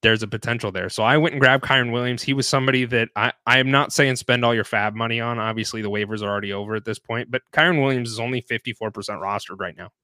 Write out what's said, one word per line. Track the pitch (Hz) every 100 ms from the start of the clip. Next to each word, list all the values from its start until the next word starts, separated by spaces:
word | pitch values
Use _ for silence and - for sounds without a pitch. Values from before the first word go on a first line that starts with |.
There's | 110 110
a | 107
potential | 107 - 120 107
there. | 95 92
So | -
I | 110 147
went | 165
and | 143
grabbed | 131 135
Kyren | - 135 123
Williams. | 117 123 120
He | -
was | 139 131
somebody | 139 131 127
that | 123 120 113 -
I, | 117 - -
I | 127
am | 131
not | 139 143
saying | - 139 127
spend | - 120
all | 120
your | 117
fab | 104 107 104
money | 107 117 117
on. | 117 117
Obviously, | 110 110 107 113
the | 107
waivers | 104 104 107
are | 104
already | 101 101
over | 101 101 110
at |
this | 110 107
point, | _ 117 120
but | 127 _
Kyren | - 165 165
Williams | 135 131 117
is | 110
only | 117 127
fifty-four | - 113 - 110 110
percent | 104 98 104
rostered | 98 101 - 98
right | 90 78
now. | 87 _